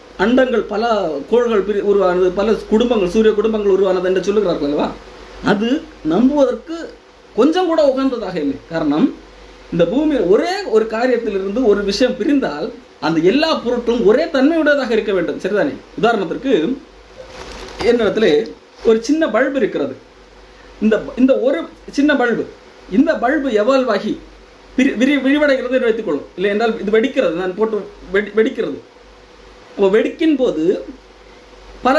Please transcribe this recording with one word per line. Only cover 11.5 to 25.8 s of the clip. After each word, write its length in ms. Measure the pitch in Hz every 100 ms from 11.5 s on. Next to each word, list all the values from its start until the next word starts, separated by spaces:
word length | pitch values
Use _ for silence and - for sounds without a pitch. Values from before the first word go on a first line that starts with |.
| 208 240
ஒரு 100 | 202
விஷயம் 340 | 196 196 247 -
பிரிந்தால் 480 | 214 285 175 147 226 - - -
அந்த 180 | 156 165 175
எல்லா 200 | 262 320 277
பொருட்களும் 500 | 226 247 233 240 190
ஒரே 180 | 247 330
தன்மையுடையதாக 600 | 269 269 330 294 285 233 226
இருக்க 160 | 214
வேண்டும், 280 | 196 156 131
சரிதானே? 320 | 170 202 151 107 - -
உதாரணத்திற்கு 560 | 214 220 170 147 269 196 165 269 - - - - - - - - - -
என்னிடத்திலே 480 | 202 240 208 220 208 147 - - - -
ஒரு 140 | 233 220
சின்ன 260 | 226 311 311
பல்பு 280 | 214 285 277
இருக்கிறது. 340 | 202 160 135 - - - - - - - - -
இந்த, 140 | 214 208 139 -
இந்த 160 | 254 220
ஒரு 180 | 240 330 - - -
சின்ன 200 | - 294 262
பல்பு, 280 | 240 180 - - - - -
இந்த 200 | 196 320
பல்பு 340 | 277 240 302 269
எவால்வ் 400 | 208 220 269 254
ஆகி 220 | 196 214 - - - - - -
பிரி-, 220 | - 262 208
விரி-, 260 | 262 285
விரிவடைகிறது 520 | 254 294 294 262 254
என்று 120 | 254